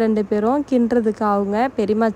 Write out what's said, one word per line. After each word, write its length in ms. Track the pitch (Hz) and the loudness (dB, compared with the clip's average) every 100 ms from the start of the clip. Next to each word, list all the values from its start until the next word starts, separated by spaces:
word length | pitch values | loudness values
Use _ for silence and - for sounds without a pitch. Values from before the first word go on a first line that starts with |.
ரெண்டு 200 | 220 214 208 | 2 0 0
பேரும் 320 | 208 214 285 285 | 0 0 0 0
கிண்டுறதுக்கு 560 | 254 233 240 220 208 214 | 0 2 2 0 0 0
அவங்க 340 | 202 202 208 262 262 | 0 0 -2 -2 -2
பெரியம்மா 300 | 202 214 226 | -2 0 0